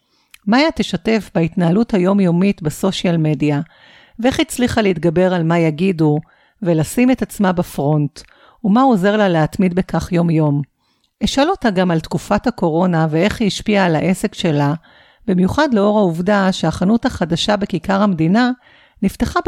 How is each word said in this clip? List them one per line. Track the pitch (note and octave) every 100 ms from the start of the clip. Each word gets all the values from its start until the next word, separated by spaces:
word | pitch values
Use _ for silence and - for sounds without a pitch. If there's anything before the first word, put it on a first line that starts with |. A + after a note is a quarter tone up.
| _ _ _ - -
מאיה | A#3+ D#4 D#4
תשתף | G#3 F3 - A3+ - -
בהתנהלות | E3 F#3+ E3 F#3 A#3
היומיומית | G3+ F3+ G3+ F#3 E3+ G3 G3+
בסושיאל | D3+ - F#3+ - F#3 E3+
מדיה, | D#3 D3+ D3 C#3+ D#3 _ - - - -
ואיך | A#3 C4
הצליחה | D#4 - A#3+ -
להתגבר | G#3 E3 E3+ E3 F#3
על | F3+
מה | D#3+ E3+
יגידו, | E3 D3+ F#3+ E3 D#3 D3 - _ _ _
ולשים | F3 D#3+ D3 - B3
את | C4
עצמה | G3+ - G3
בפרונט, | F3+ F3 - C#3+ D#3 D3 - - _ _ _
ומה | G#3 G#3+
עוזר | C4+ A3 G3 G#3
לה | G3+
להתמיד | E3 D3+ - F#3
בכך | F3 F#3 E3 -
יום-יום. | E3+ E3+ D#3 D3+ C#3+ D3 _ _ _ _ _
אשאל | G#3+ - D4
אותה | F#4+ A#3+
גם | F#3 F#3
על | E3
תקופת | - F3+ - G#3 -
הקורונה | - F3 D#3 F3+ E3+ D#3+
ואיך | D#3 E3+ -
היא | G#3
השפיעה | - - G3+ F#3
על | D#3
העסק | E3 F#3 G#3+ -
שלה, | F3 D3 C#3+ D#3+ - - _ _ -
במיוחד | F#3 F#3 - D4+
לאור | A3+ G3+ G#3+
העובדה | F#3+ D#3+ F3+ G#3 F#3+
שהחנות | F#3+ E3 - F3+ A#3 C4
החדשה | - E3 E3 - G#3
בכיכר | G#3 F3+ - G3
המדינה | G#3 E3+ D#3+ G#3 B3 B3 _ _ _ _
נפתחה | F#3+ - A#3 F4+